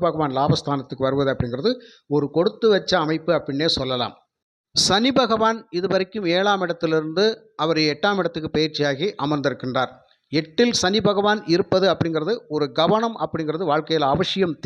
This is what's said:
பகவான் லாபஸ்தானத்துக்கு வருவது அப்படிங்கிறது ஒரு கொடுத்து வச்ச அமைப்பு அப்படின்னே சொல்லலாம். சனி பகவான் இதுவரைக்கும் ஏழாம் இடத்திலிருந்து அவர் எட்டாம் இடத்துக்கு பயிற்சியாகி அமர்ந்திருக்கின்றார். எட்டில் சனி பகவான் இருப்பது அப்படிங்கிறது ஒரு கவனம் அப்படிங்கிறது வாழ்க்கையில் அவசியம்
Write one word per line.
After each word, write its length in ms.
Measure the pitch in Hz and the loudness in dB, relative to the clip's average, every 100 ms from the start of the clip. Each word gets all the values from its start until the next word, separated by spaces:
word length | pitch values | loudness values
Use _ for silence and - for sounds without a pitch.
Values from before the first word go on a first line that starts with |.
பகவான் 320 | 170 156 147 131 | 0 0 -2 0
லாபஸ்தானத்துக்கு 680 | 147 156 - 139 123 127 131 | 2 0 -2 -4 -6 -4 -2
வருவது 240 | 139 135 | 0 0
அப்படிங்கிறது 380 | 127 123 123 196 254 - - - 143 | -2 -4 -2 -2 -4 -10 -20 -2 -2
ஒரு 120 | 143 156 | 0 0
கொடுத்து 320 | 196 - 226 | 0 2 2
வச்ச 180 | 190 - 185 | 2 2 0
அமைப்பு 280 | 156 160 160 156 | 0 -2 0 -2
அப்படின்னே 320 | - 139 160 - | -2 -2 0 0
சொல்லலாம். 360 | 131 127 110 - _ _ _ _ _ | -2 -2 -4 -8 _ _ _ _ _
சனி 380 | - - 190 247 262 | -2 2 2 2 2
பகவான் 360 | 233 220 220 226 - 175 | 2 2 0 -2 -6 -4
இதுவரைக்கும் 500 | 185 190 190 220 180 180 | 0 0 -2 -4 0 2
ஏழாம் 280 | 202 196 175 | 2 0 -2
இடத்திலிருந்து 600 | 170 165 160 156 160 214 - - - | -2 -2 0 0 0 0 -2 -8 -4
அவர் 180 | 156 156 151 | 0 2 0
எட்டாம் 260 | 147 202 196 | 0 0 0
இடத்துக்கு 280 | 170 165 156 151 | -2 -4 -4 -2
பயிற்சியாகி 520 | 156 151 147 139 196 - 143 | -2 0 -2 0 -4 -4 -2
அமர்ந்திருக்கின்றார். 640 | 147 135 127 127 127 123 - _ _ _ | 0 -2 -2 -4 -2 -2 -6 _ _ _
எட்டில் 460 | 147 156 - 240 - | -4 -2 0 2 2
சனி 160 | 185 214 202 | 0 2 2
பகவான் 300 | 202 202 214 156 | 2 2 0 0
இருப்பது 320 | 170 196 190 190 | 0 2 2 2
அப்படிங்கிறது 400 | 160 170 160 156 240 - 151 | 2 0 -2 -2 -4 -4 -4
ஒரு 120 | 143 123 | -2 0
கவனம் 360 | 170 220 233 220 156 | 2 2 0 -4 -6
அப்படிங்கிறது 400 | 160 156 156 185 | -4 -4 -4 0
வாழ்க்கையில் 380 | 147 156 160 139 | 0 0 0 2
அவசியம் 440 | 156 185 190 185 147 | 2 0 0 -2 0